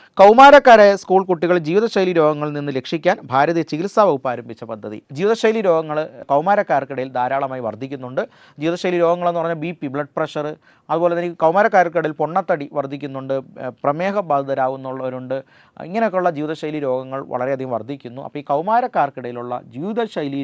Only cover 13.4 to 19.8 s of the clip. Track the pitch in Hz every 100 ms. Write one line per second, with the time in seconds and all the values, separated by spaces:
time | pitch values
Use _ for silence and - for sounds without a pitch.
13.4 | 135 - 127 - 139 151 190 202 165 143
14.4 | 139 135 131 135 131 131 131 127 127 131
15.4 | - _ _ - 160 214 220 185 180 147
16.4 | 151 156 156 151 135 127 131 135 - 127
17.4 | 131 135 131 113 110 139 123 127 - 147
18.4 | 147 143 185 233 262 180 143 135 123 120
19.4 | 123 123 - 120